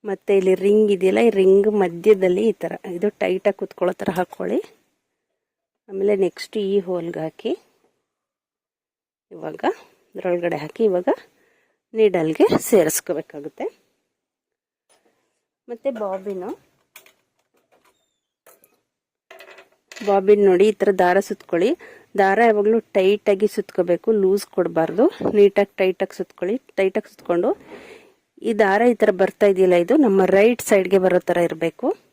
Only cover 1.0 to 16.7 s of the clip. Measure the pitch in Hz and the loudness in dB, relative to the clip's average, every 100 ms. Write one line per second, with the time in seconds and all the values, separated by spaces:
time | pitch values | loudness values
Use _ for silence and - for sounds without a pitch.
1 | 190 202 233 202 190 196 202 208 185 170 | 0 2 2 2 4 4 2 0 -2 -2
2 | 202 202 185 180 220 196 165 175 196 175 | 2 2 2 0 -2 -4 -10 -10 -12 -6
3 | 208 - 185 185 208 - 196 - 175 - | -6 -4 -4 -2 -4 -4 -12 -4 -6 -4
4 | 196 175 180 - 180 254 - _ _ _ | -6 -4 -6 -8 -6 -6 -8 _ _ _
5 | _ _ _ _ _ _ _ _ _ 190 | _ _ _ _ _ _ _ _ _ -4
6 | 196 202 180 - - 220 196 202 180 180 | -2 0 -2 -4 -10 -6 -2 -2 -2 -8
7 | 170 165 160 - 226 359 _ _ _ _ | -6 -8 -10 -10 -8 -8 _ _ _ _
8 | _ _ _ _ _ _ _ _ _ _ | _ _ _ _ _ _ _ _ _ _
9 | _ _ _ 165 160 156 - 440 _ _ | _ _ _ -16 -14 -6 -6 -6 _ _
10 | _ 196 180 175 170 160 151 - 220 180 | _ -10 -4 -4 -4 -6 -10 -2 0 0
11 | 185 - - _ _ _ _ _ _ 220 | -2 -4 -8 _ _ _ _ _ _ 0
12 | 214 180 160 156 415 - - 208 156 - | 2 2 -2 2 2 2 2 2 2 -2
13 | - 156 - 151 147 _ 453 _ _ _ | -6 -8 -8 -16 -16 _ -12 _ _ _
14 | _ _ _ _ _ _ _ _ _ _ | _ _ _ _ _ _ _ _ _ _
15 | _ _ _ _ _ _ - 233 277 233 | _ _ _ _ _ _ -18 -10 -8 -8
16 | 208 190 190 190 185 330 _ | -8 -8 -8 -10 -10 -14 _